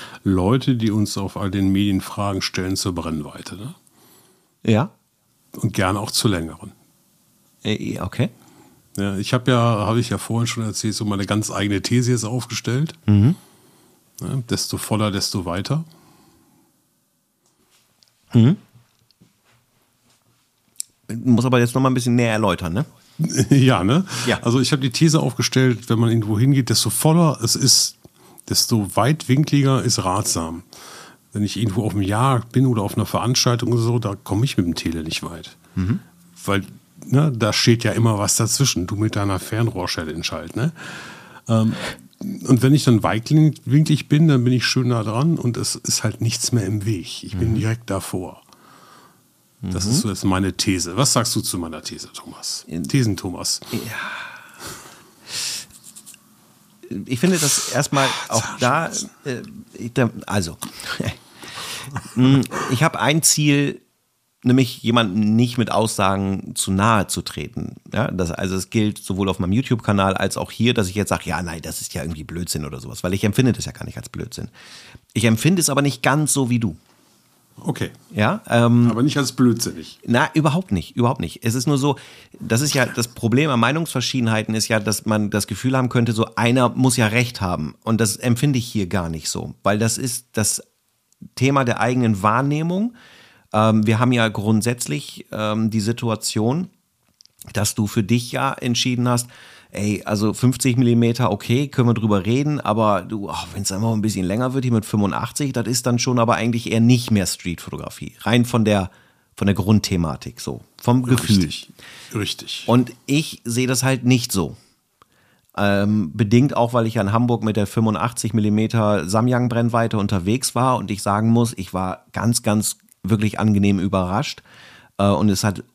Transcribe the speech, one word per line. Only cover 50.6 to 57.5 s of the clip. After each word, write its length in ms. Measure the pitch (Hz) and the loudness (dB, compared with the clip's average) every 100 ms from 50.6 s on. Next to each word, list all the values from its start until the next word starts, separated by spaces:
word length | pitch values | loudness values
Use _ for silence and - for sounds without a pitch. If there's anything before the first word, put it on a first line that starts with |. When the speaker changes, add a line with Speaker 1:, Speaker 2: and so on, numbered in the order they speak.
| - 92 85 95 | -2 -2 -2 0
Speaker 1:
Was 180 | 139 | 2
sagst 220 | 131 110 110 | 2 0 -2
du 60 | |
zu 160 | - 92 | -4 -6
meiner 240 | 82 76 | -8 -10
These, 280 | - - - | -12 -14 -16
Thomas? 500 | - - - - - - | -16 -18 -14 -10 -10 -10
Speaker 2:
In- 200 | 82 76 | -8 -2
Speaker 1:
Thesen, 300 | 135 113 92 | 0 0 -2
Thomas. 420 | 95 85 87 - - | -6 -8 -6 -6 -6
Speaker 2:
Ja. 80 | - 113 - - - - - - - - - - - - _ - - - - - - - - - - _ _ _ _ _ _ - 113 113 | -10 -8 -10 -10 -12 -14 -18 -20 -18 -16 -16 -20 -20 -20 _ -12 -8 -8 -8 -12 -20 -20 -20 -20 -20 _ _ _ _ _ _ -14 -12 -8
Ich 140 | 123 | -2
finde 180 | 175 175 | 0 2
das 320 | 143 | 0